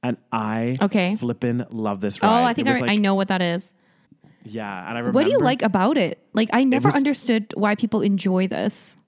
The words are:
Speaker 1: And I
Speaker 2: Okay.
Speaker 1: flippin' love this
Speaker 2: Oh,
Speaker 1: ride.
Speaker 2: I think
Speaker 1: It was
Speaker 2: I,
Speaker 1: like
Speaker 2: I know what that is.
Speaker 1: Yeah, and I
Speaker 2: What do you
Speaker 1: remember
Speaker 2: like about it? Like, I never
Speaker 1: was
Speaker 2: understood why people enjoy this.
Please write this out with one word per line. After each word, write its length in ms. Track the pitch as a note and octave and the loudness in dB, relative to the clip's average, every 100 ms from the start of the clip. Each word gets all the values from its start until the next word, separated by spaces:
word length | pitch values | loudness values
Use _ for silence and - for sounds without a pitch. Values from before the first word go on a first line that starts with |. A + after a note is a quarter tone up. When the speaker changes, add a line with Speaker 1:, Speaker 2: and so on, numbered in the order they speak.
Speaker 1:
And 160 | B2 A#2 _ | -4 -6 _
I 460 | A2+ G#2+ A2 A#2 B2+ | -4 -2 -2 -2 0
Speaker 2:
Okay. 340 | G3 G#3 F3+ G#3 | 0 0 0 -2
Speaker 1:
flippin' 480 | A#2+ A2+ B2 A#2+ A#2+ | -4 -2 -2 -2 -4
love 320 | A#2 G#2+ G2+ | -4 -4 -2
this 160 | G2+ G2 | -4 0
Speaker 2:
Oh, 60 | G3+ | 2
Speaker 1:
ride. 160 | A#3 | 4
Speaker 2:
I 80 | B3 | 2
think 120 | A#3 A#3+ | 0 0
Speaker 1:
It 20 | |
was 40 | B3+ | 0
Speaker 2:
I, 40 | |
Speaker 1:
like 100 | - | 2
Speaker 2:
I 60 | G#3 | 2
know 180 | G3+ | 2
what 140 | G3 G3 | 2 0
that 120 | F#3 | 0
is. 320 | F3 F3 - _ _ _ _ _ _ _ | 0 -2 -6 _ _ _ _ _ _ _
Speaker 1:
Yeah, 440 | - A2 G#2 F#2+ F2+ | -12 -10 -8 -8 -8
and 80 | A#2 | -6
I 60 | |
Speaker 2:
What 220 | A#3+ A3 | 0 2
do 60 | D#4+ | 4
you 60 | C#5 | 2
Speaker 1:
remember 80 | |
Speaker 2:
like 180 | C#4+ C4 | 2 0
about 360 | A3 F#3+ G3 D4+ | 0 2 2 2
it? 200 | F3 - _ | 0 -4 _
Like, 160 | - A3 | -2 0
I 120 | A#3 | 2
never 240 | C4+ B3+ - | 4 4 2
Speaker 1:
was 60 | |
Speaker 2:
understood 580 | C#4+ C#4 C#4 - A3 G#3 - | 2 2 0 0 0 0 -2
why 180 | G#3 | 0
people 260 | G#3 A3 A3 | 0 0 0
enjoy 460 | G#3 G3 F#3+ F#3 F#3 | 2 0 0 0 0
this. 480 | D#2 G#2 - - - | -2 -4 -4 -12 -16